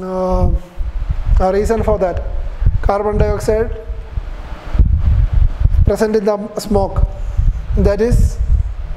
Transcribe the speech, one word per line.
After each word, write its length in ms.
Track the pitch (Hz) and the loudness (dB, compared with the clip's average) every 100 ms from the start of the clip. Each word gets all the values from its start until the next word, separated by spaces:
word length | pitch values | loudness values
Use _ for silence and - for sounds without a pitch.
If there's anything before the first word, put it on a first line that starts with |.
uh, 500 | 185 185 185 185 180 180 - - - - - - - - | -6 -4 -2 2 2 0 -4 -6 -6 -4 -4 -4 2 2
a 140 | 185 | 4
reason 300 | 196 214 220 | 2 0 0
for 160 | 214 208 | 0 0
that? 240 | 180 - - - - - - - | 0 -2 -4 -4 -6 0 2 2
Carbon 360 | - 202 208 208 | 2 0 0 0
dioxide 640 | 214 202 - 220 233 - - - - - - - - - - - - - - - - - - - - - | 0 0 0 0 -2 -6 -10 -12 -10 -10 -10 -12 -12 -12 -2 2 4 4 4 4 4 4 4 4 2 4
present 320 | - 202 220 220 | 4 2 2 2
in 100 | 202 | 0
the 340 | 208 226 - | -2 -4 -8
smoke. 460 | - 196 190 - - - - - - - - 202 | -2 0 0 0 -2 -2 -4 0 0 -2 -2 0
That 240 | 190 202 | 2 2
is, 360 | 233 - - - - - - - - | 0 2 0 0 0 0 0 -8 -10